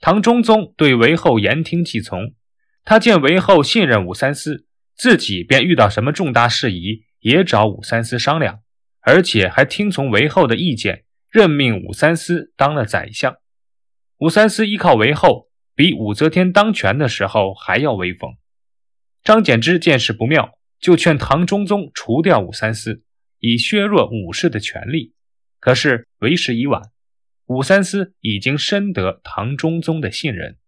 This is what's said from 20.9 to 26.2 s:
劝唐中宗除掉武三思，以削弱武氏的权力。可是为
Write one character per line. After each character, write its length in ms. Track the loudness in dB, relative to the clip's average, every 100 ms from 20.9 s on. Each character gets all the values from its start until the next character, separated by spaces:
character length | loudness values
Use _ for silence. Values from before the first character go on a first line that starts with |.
| 2
劝 220 | 4 0
唐 280 | 0 0 0
中 200 | -2 -2
宗 260 | -4 -4
除 280 | -14 -4 -2
掉 180 | 2 2
武 140 | 0
三 200 | -6 -6
思， 300 | -6 -8 -10 _ _ _ _
以 180 | -2 0
削 280 | 0 -2 0
弱 240 | 0 0
武 220 | -2 -8
氏 180 | -4 -2
的 120 | -2
权 280 | -8 -12 -8
力。 240 | -8 -8 _ _ _ _ _
可 160 | 0 2
是 320 | 2 -2 -4
为 180 | _